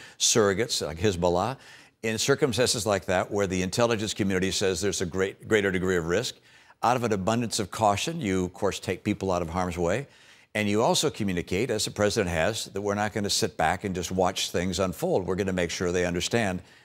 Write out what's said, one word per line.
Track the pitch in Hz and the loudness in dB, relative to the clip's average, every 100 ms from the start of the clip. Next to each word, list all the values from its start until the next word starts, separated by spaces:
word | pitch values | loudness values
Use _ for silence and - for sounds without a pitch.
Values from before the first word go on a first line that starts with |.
| - - | -16 -2
surrogates, | - 120 101 95 120 - | 2 4 4 2 -2 -4
like | 76 80 | -6 0
Hezbollah, | 104 87 87 87 110 135 - - - _ | 0 2 2 2 0 -4 -14 -20 -20 _
in | 113 110 | -4 0
circumstances | - 139 143 110 117 120 104 | 2 2 2 2 2 2 2
like | 98 | 0
that, | - 92 104 | 2 0 0
where | 101 98 | 0 0
the | 92 | 0
intelligence | 92 117 117 110 104 | 0 2 2 2 -2
community | - 98 92 95 | -2 0 2 0
says | - 95 90 | 0 0 0
there's | 101 - | -2 -2
a | 90 | -4
great, | 92 98 - 101 | -2 -2 -4 0
greater | 107 98 | 2 2
degree | 90 92 90 | 0 2 0
of | 82 | 2
risk, | 95 127 - _ - - - | 0 -2 -8 _ -20 -20 -2
out | 113 123 | 0 2
of | |
an | 117 | 0
abundance | 101 95 117 117 - | 0 0 0 -2 -4
of | 95 | -4
caution, | - 107 101 - 165 | 2 2 2 -2 -4
you, | 104 92 90 | -2 0 -2
of | |
course, | - 98 - | -2 -4 -2
take | - 90 | -4 -4
people | 107 101 95 | -2 -2 0
out | 87 | -2
of | 82 | -2
harm's | 90 90 87 | -2 -2 -2
way. | 85 110 - - - - _ 107 | 0 -2 -4 -16 -20 -20 _ -2
And | 104 | 0
you | 104 | 2
also | 139 180 147 | 2 2 0
communicate, | - 101 87 80 92 123 | -2 -2 -2 -2 -2 -2
as | 107 | -2
the | - | -4
president | - 104 110 90 | 0 0 2 0
has, | 85 90 110 | 2 0 -2
that | - 98 | -6 -6
we're | 101 | -2
not | 104 104 | -2 -2
gonna | 110 101 | -2 -2
sit | - 107 - | 0 -2 0
back | 80 92 | 0 0
and | 101 | -2
just | 90 85 | -4 -4
watch | 95 92 98 - | 0 0 0 -2
things | 92 92 87 | -2 -2 0
unfold. | 92 - 185 135 | -2 -2 0 0
We're | 87 92 | 0 -2
gonna | 95 | 0
make | 92 85 | 0 -2
sure | - 87 | 0 0
they | 90 90 | 0 0
understand | 87 - 117 101 90 - - | -2 -2 0 0 -4 -8 -20